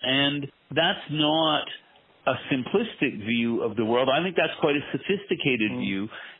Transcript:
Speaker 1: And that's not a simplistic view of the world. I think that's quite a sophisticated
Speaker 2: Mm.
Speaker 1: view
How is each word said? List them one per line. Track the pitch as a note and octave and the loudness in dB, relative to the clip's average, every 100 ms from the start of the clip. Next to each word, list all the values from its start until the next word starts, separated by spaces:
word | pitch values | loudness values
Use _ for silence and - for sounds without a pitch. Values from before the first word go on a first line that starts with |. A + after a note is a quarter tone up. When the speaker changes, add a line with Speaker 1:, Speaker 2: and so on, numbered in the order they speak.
Speaker 1:
And | B2 C3+ C#3+ C#3+ C#3 _ _ | 0 2 2 0 -8 _ _
that's | C#3+ E3+ G3+ - | 2 2 0 -4
not | D3+ D3+ D#3+ D#3+ D3 - - _ _ _ _ - | 0 2 4 2 0 -2 -14 _ _ _ _ -2
a | B2 - | -2 -2
simplistic | C3+ A#2+ - A2+ - C#3 - G#2 | -2 2 0 0 -2 -2 -2 -2
view | A#2 A#2 A#2 | 0 2 0
of | A#2 G#2 | -2 0
the | |
world. | A2 A#2+ C#3 | 2 4 4
I | C#3+ | 2
think | F#3 F3+ | 2 0
that's | D#3+ - | 0 2
quite | D#3+ C#3+ | 2 2
a | C3+ | -2
sophisticated | C#3 - G3 - E3 D3 B2 G#2+ | -6 -2 -4 -2 -2 0 2 0
Speaker 2:
Mm. | B2 | -2
Speaker 1:
view | G2+ G2 G#2+ - - - | -2 -2 -6 -10 -18 -4